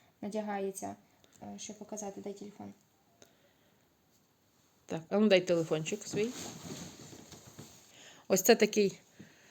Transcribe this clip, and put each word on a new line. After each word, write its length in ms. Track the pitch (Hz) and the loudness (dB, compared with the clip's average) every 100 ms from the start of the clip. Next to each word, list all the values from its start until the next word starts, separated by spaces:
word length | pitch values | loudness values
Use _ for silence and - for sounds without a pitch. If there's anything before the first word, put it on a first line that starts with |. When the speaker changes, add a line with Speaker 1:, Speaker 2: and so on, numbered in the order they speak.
| _ _ | _ _
Speaker 1:
надягається. 760 | 208 214 208 202 196 190 196 208 _ _ _ - | -6 -4 -4 -4 -4 -6 -10 -12 _ _ _ -18
Е, 180 | 208 202 | -16 -14
що 140 | - | -14
показати, 480 | 202 202 208 202 196 | -14 -12 -10 -10 -10
дай 120 | 202 | -12
телефон. 400 | 196 208 - 202 - _ _ _ _ - _ _ _ _ _ _ _ _ _ _ _ _ _ _ _ - | -12 -14 -14 -16 -16 _ _ _ _ -20 _ _ _ _ _ _ _ _ _ _ _ _ _ _ _ -8
Speaker 2:
Так, 160 | 165 160 | -8 -2
а 100 | 196 | 2
ну 80 | 214 | 6
дай 140 | 185 | 6
телефончик 680 | 180 170 160 160 160 208 - | 6 2 2 0 -2 -6 -6
свій. 220 | 202 233 254 - - - - - - - - - - - - - - - - - - - | -4 -4 -4 -12 -12 -12 -12 -14 -16 -18 -18 -20 -20 -20 -20 -20 -20 -20 -20 -20 -20 0
Ось 140 | 190 | 4
це 140 | 262 226 | 6 6
такий, 440 | 214 214 196 - _ _ - - - | 6 4 2 0 _ _ -20 -20 -20